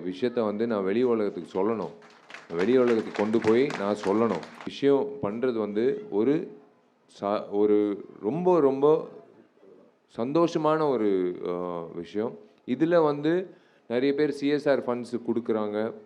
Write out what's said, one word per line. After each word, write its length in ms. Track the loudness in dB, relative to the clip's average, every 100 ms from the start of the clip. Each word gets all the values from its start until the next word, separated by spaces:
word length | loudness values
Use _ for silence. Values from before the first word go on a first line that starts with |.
விஷயத்த 400 | -4 -4 -2 0
வந்து 220 | -2 -2 -2
நான் 180 | 0
வெளி 180 | 0 0
உலகத்துக்கு 600 | 2 2 -2 -4 -6 -2
சொல்லணும், 280 | 0 -2 -6 -10 -20 -20 -20 -20 -8 -2
வெளி 200 | 2 4
உலகத்துக்கு 460 | 4 2 0 -2
கொண்டு 180 | 0 2
போய் 240 | 4 4 2 0
நான் 160 | -2 -2
சொல்லணும். 360 | 0 2 2 0 -6 -14
விஷயம் 420 | -12 0 2 4 2 -4
பண்றது 360 | -6 -2 -2 -2
வந்து 460 | -2 0 0 -2 -4
ஒரு 400 | 0 2 0 -2 -14 -20 _ _ _ _ -6
சா-, 220 | -2 -2 -2
ஒரு 540 | 2 4 4 2 -2 -10 -6
ரொம்ப, 380 | -4 0 2 4
ரொம்ப 480 | 4 4 4 4 0 -14 -20 -20 -20 _ -20 -20 _ _ _ -8
சந்தோஷமான 720 | -2 2 2 2 2 2 2
ஒரு, 480 | 2 2 2 0 -4 -6
அ, 380 | -4 -4 -6 -8
விஷயம். 440 | -10 -8 -6 -6 -8 -20 _ -6
இதுல 360 | -2 2 4
வந்து 440 | 4 2 0 -2 -4 -16 _ _ -4
நிறைய 260 | 0 2
பேர் 160 | 2 0
சி 180 | 0 -2
எஸ் 200 | 0 2
ஆர் 160 | 0
ஃபண்ட்ஸ் 360 | 0 -4 -4 -6 -2
கொடுக்குறாங்க. 680 | -4 0 -2 0 -2 -4 -6